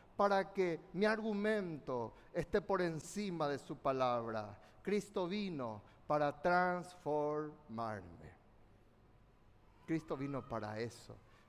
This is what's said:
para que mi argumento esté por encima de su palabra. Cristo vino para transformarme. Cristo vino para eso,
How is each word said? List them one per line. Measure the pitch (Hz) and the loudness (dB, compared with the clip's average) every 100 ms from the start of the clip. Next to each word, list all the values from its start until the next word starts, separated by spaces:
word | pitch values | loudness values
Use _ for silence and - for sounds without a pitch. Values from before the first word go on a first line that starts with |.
| - | -18
para | - 202 196 190 | 2 6 6 2
que | 196 180 160 - | 0 0 0 -4
mi | 170 214 | 2 2
argumento | 214 220 202 208 214 180 151 123 127 110 - - | 2 0 0 2 2 0 -6 -4 -4 -4 -8 -8
esté | 175 - 208 | -4 0 0
por | - 190 | 2 2
encima | 175 160 - 190 208 170 147 | 2 0 -6 -4 -4 0 0
de | 135 | -2
su | - 147 | -4 -2
palabra. | 143 135 127 120 113 113 104 101 - - | 0 4 4 2 0 -4 -6 -12 -20 -10
Cristo | - 202 196 208 175 | 0 0 0 -4 -2
vino | 208 196 156 120 107 - - - | -2 -2 -4 -4 -6 -12 -20 0
para | 147 147 - | 2 2 2
transformarme. | 175 180 180 180 170 - 147 151 147 151 151 151 - 110 113 107 87 85 - - - - - - - - - - - - - - - - - | 2 4 4 0 -4 -8 -2 0 0 -2 -4 -10 -12 -6 -4 -6 -10 -16 -18 -20 -20 -20 -20 -20 -20 -20 -20 -20 -20 -20 -20 -20 -20 -20 -4
Cristo | 160 156 143 | -4 -2 -4
vino | 139 139 - | -2 -4 -4
para | 117 104 107 | -6 -4 -4
eso, | 117 - - 110 - - | -6 -6 -18 -20 -20 -20